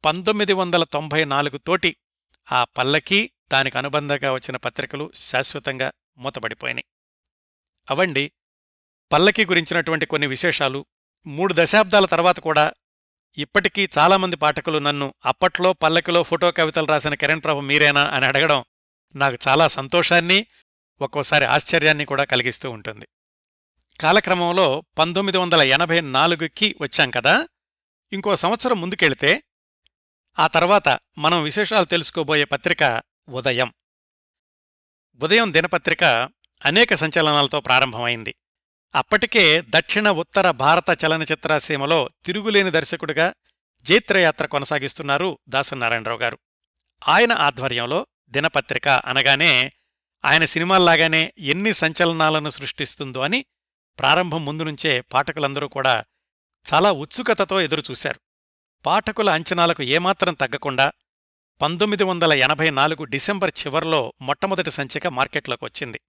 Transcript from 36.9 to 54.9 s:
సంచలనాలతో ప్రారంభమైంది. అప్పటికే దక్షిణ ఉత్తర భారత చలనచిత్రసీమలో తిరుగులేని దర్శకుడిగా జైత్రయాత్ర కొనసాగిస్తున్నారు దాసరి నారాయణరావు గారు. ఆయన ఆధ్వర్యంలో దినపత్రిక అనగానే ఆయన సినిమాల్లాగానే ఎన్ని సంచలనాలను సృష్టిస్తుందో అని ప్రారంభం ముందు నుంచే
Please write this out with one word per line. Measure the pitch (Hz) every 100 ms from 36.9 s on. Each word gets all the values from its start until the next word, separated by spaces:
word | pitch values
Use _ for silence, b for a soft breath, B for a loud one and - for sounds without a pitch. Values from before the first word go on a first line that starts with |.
సంచలనాలతో | 180 156 165 156 147 143 151
ప్రారంభమైంది. | - 127 131 113 120 117 113 - _ _ _ _ _ 131
అప్పటికే | - 214 226 233 170 160 123
దక్షిణ | 156 - 208 214
ఉత్తర | 165 170 202 185
భారత | 127 135 170 175 165 160
చలనచిత్రసీమలో | 160 156 156 - 156 - 147 139 165 131 _ -
తిరుగులేని | 190 208 202 185
దర్శకుడిగా | 160 147 170 156 156 175 - _ _ _ _
జైత్రయాత్ర | - 208 - 190 170 - 151
కొనసాగిస్తున్నారు | 143 139 147 135 - 143 143 185 143 _
దాసరి | 131 135 135
నారాయణరావు | 117 113 110 113
గారు. | 120 - _ _ _ _ _ _ -
ఆయన | 175 233
ఆధ్వర్యంలో | 226 147 127 131 120 120 165 277 _ _
దినపత్రిక | 131 156 143 - 127 143
అనగానే | 131 - 131 135 139 165 127 131 _ _ _ _ _ -
ఆయన | 156 160
సినిమాల్లాగానే | 165 175 190 175 160 160 160 160 -
ఎన్ని | 143 165 214
సంచలనాలను | 196 160 156 170 165 156 156 151
సృష్టిస్తుందో | - 139 - 143 - 139 127
అని | 139 247 - _ _ _ _ -
ప్రారంభం | 135 160 180 160 147
ముందు | 156
నుంచే | 156 147 160